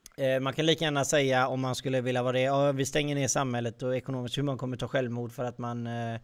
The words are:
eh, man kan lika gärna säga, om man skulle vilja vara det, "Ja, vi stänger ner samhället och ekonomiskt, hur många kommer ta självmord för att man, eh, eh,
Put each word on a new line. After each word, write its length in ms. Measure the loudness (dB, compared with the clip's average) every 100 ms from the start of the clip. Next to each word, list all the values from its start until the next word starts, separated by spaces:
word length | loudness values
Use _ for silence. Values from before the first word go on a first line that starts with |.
| -18 -2
eh, 240 | 0 2
man 120 | 0
kan 140 | 0 2
lika 180 | 2
gärna 200 | 2 0
säga, 440 | 2 4 4 4 2
om 120 | 0
man 140 | -2
skulle 260 | -2 -2 0
vilja 220 | 0 0
vara 100 | 2
det, 80 | 2
"Ja, 320 | 2 4 2
vi 120 | 2 0
stänger 280 | 0 0
ner 140 | 0 0
samhället 540 | 0 0 0 -2 -4
och 140 | -2 -2
ekonomiskt, 420 | -2 -6 -4 -2
hur 40 |
många 160 | -2 -2
kommer 180 | -4 -4
ta 120 | -2
självmord 440 | 0 0 -2 -6
för 120 | -6
att 140 | -6 -4
man, 280 | -6 -4 -4
eh, 280 | -4 -4
eh, 40 | -6